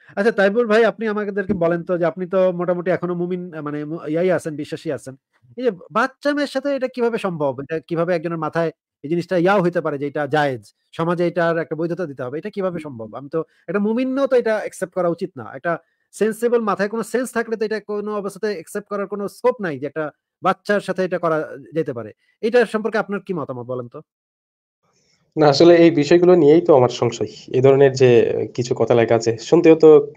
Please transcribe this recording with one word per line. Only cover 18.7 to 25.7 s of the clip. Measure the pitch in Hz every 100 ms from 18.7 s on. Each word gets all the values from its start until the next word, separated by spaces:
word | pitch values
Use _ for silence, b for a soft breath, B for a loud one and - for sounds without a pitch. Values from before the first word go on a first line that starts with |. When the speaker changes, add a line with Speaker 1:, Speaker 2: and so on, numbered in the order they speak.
| 202 -
Speaker 1:
করার | 202 196
কোনো | 202 196
স্কোপ | - 247 247
নাই | 180 135
যে | 139
একটা | 156 151 - _ _
বাচ্চার | 180 185 - 202
সাথে | 185 180
এটা | 180 175
করা | 170 156 123 127 127
যেতে | 160 147
পারে। | 117 107 - _ _
এটা | 226 240 226
সম্পর্কে | 214 220 214
আপনার | 190 202
কি | -
মতামত | 170 135 123 120
বলেন | 127 120
তো? | 151 - _ _ _ _ _ _ _ _ _ _ _ _ 156
Speaker 2:
না, | 156
আসলে | 139 170